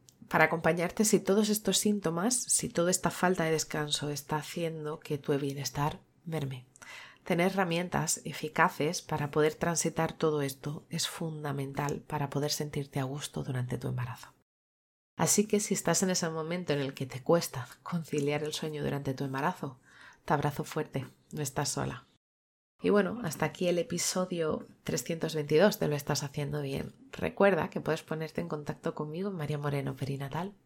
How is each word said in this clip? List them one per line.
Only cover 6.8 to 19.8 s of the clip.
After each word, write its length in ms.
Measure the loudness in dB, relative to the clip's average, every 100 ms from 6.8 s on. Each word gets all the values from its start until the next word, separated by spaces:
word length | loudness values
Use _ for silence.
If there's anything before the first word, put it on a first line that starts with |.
| -18 -16 -18 -20
Tener 280 | 0 4 4
herramientas 680 | 4 2 0 0 0 0 -2
eficaces 800 | -4 -6 -4 4 4 4 -2 -2
para 280 | -4 -2 0
poder 260 | 4 4 2
transitar 580 | 0 0 0 0 -2
todo 280 | 2 0 2
esto 440 | -2 -4 -8 -8 -8
es 180 | -4 -4
fundamental 920 | -4 -6 -6 -4 -4 -4 -2 -2 -2
para 280 | -4 -4 0
poder 220 | 0 0
sentirte 480 | 0 -2 -4 -4 -2
a 40 |
gusto 400 | -2 -4 -6 -6
durante 340 | -4 -2 -2 -2
tu 100 | -2
embarazo. 420 | -4 -4 -8 -14 _ _ _ _ _ _ _ _ 0
Así 300 | 2 4 4
que 140 | 0
si 140 | 2
estás 280 | 0 2 2
en 100 | 2
ese 180 | 2 0
momento 420 | -4 -4 -4 0
en 80 | 0
el 140 | 0
que 120 | -4 -8
te 160 | -4
cuesta 460 | 4 4 4 -8 -10 -12
conciliar 580 | -4 -4 -2 0 0 0
el 100 | -2
sueño 300 | -4 -6 -2
durante 300 | -2 -2 -2
tu 120 | -4 -2
embarazo, 540 | 0 0 -2 -8 -10